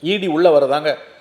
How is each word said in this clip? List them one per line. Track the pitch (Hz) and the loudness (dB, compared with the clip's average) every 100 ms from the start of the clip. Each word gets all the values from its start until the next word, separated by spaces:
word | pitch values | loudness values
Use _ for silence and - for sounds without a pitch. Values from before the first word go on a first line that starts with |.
இ | 160 208 | -6 -4
டி | 185 | -2
உள்ள | 156 175 147 | 2 4 4
வரதாங்க | 135 147 151 131 - - | 2 -2 -4 -6 -10 -20